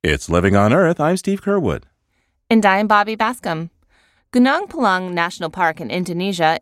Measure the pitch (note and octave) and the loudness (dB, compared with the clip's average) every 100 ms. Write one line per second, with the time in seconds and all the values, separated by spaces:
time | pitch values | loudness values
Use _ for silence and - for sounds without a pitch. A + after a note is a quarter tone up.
0 | D#2 D2 - E2+ F#2+ G2 G#2 D3 F3 E3+ | 0 -2 0 2 4 4 4 4 2 0
1 | D3+ F#3 - G3 - G3+ C3 C#2+ _ _ | 0 -2 -2 -4 -2 -2 -2 -4 _ _
2 | _ _ _ _ _ A3+ G3+ F#3+ G#3+ G#3 | _ _ _ _ _ 2 4 2 2 2
3 | G#3 A3 A3+ B3+ - D#3+ E3 _ _ _ | 0 -2 -4 -4 -8 -8 -8 _ _ _
4 | _ _ _ B3 B3 D#4 G4 D#4+ A#3 F#3 | _ _ _ 2 2 2 -4 -2 0 0
5 | F#3 F3 E3+ - E3 F#3 E3+ D#3+ C3+ D#3+ | -2 -4 -4 -4 -10 -2 -2 -2 -8 -6
6 | F3+ E3+ F#3+ F3 D#3+ D#3+ | -4 -4 -4 0 0 0